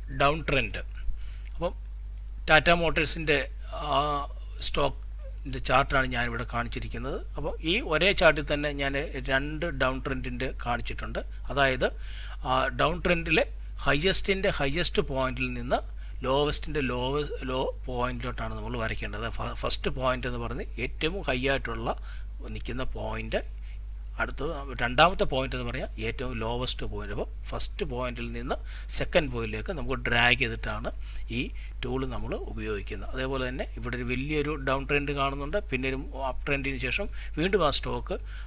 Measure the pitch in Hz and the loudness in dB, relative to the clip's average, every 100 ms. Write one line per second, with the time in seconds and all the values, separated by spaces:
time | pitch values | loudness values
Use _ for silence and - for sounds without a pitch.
0 | - 139 143 160 - 135 107 90 - - | -4 4 4 4 2 2 2 -2 -6 -4
1 | - - - - - - 175 - - - | -2 -2 -4 -6 -8 -4 -4 -4 -8 -8
2 | - - - - - 156 170 170 160 151 | -8 -8 -8 -4 6 6 8 6 4 2
3 | 147 165 156 143 131 - - - 147 139 | 2 0 2 2 0 -6 -8 -6 0 2
4 | 147 143 143 - - - - 160 139 - | 2 0 -4 -8 -8 -2 0 2 2 0
5 | - - - - 139 127 - 131 135 139 | -8 -8 -8 -8 -6 -4 4 4 6 4
6 | 127 120 120 117 120 - 120 120 113 117 | 2 0 0 -2 -2 -2 -2 -4 -4 -4
7 | 131 170 - - 151 151 160 214 - 151 | -4 -4 -6 -4 -4 -2 0 0 2 4
8 | 190 185 170 151 143 147 147 143 139 139 | 4 8 8 6 2 0 0 0 0 0
9 | 156 139 123 135 147 151 170 135 131 131 | -2 -4 0 0 0 -2 -2 2 2 2
10 | 139 131 127 123 131 - 120 120 - - | -2 -2 -2 -2 -4 -2 -2 -2 -2 -4
11 | 113 151 - - - 131 135 127 208 - | -4 -4 -4 -6 -2 2 4 4 0 0
12 | - - - - 135 131 131 127 143 170 | -8 -8 -8 -6 0 2 2 2 2 2
13 | 175 170 165 165 - - - - - 143 | 2 2 4 2 2 -2 -8 0 4 4
14 | 185 - - 190 196 - 139 156 - 214 | 6 4 4 2 2 2 2 4 4 4
15 | 151 131 127 127 127 123 123 233 - - | 2 2 0 0 -2 -2 0 0 0 -8
16 | - - 123 139 147 - - 147 127 123 | -8 -2 2 4 4 2 0 -2 0 0
17 | 127 147 143 - 131 131 143 - - 123 | 0 0 -2 -4 -2 0 0 -2 -4 0
18 | 123 123 127 117 110 110 110 120 110 110 | 0 -2 -4 -2 -4 -4 -4 -2 0 -2
19 | 107 107 113 123 120 113 123 - - 127 | -4 -4 -4 -2 -4 -2 2 2 0 0
20 | 127 127 127 120 117 147 - - 127 - | 0 0 -2 -2 -2 -4 -4 -4 -4 -2
21 | 156 190 151 127 135 135 120 113 123 - | -2 0 0 2 2 2 0 -2 -2 -2
22 | - - - - 120 110 - 120 127 110 | -6 -6 -8 -8 -8 -6 -4 -2 -2 -2
23 | 110 110 113 214 - - - - - - | -2 -4 -2 -2 -2 -8 -8 -8 -8 -8
24 | - - 117 - 151 147 139 120 123 123 | -6 -4 -2 -2 -2 -2 -4 -2 2 6
25 | 170 190 170 131 131 127 120 131 208 - | 6 6 2 2 0 -2 -2 -2 -4 -4
26 | 113 113 127 117 113 120 127 - 113 104 | -4 -2 -2 -2 0 0 0 -2 -2 -2
27 | 104 113 - - - 117 - - 156 123 | -2 -4 -4 -6 -4 -2 -2 -2 -2 -2
28 | 123 120 117 120 131 226 - - - - | -2 -4 -4 -4 -2 -4 -4 -6 -2 0
29 | - 180 139 120 113 107 - 135 123 123 | 4 4 2 0 -2 -2 -2 -2 0 0
30 | 120 120 120 120 117 113 113 107 117 - | 4 6 8 6 2 0 -2 -2 -4 -4
31 | - - - 117 190 - - - 123 131 | -6 -4 -2 -2 -2 -4 -6 -4 -2 -2
32 | 131 107 110 220 - 113 107 101 98 101 | -2 -2 -2 -2 -4 -4 -4 -4 -4 -4
33 | 98 127 131 135 127 131 233 - 117 123 | -4 -2 -2 0 -2 -2 -4 -4 -4 -2
34 | 123 127 143 151 147 151 135 135 139 143 | -2 -2 0 0 0 0 0 0 2 0
35 | 143 143 139 139 143 156 - 127 135 131 | 2 0 0 -2 -2 -2 0 -2 0 -2
36 | - 131 131 123 147 139 139 131 127 113 | -4 -4 -2 -2 0 0 0 -2 0 0
37 | - - - 151 185 196 147 - 127 120 | -2 -4 -4 0 2 4 4 4 0 -2
38 | 113 196 - - | -2 -4 -4 -8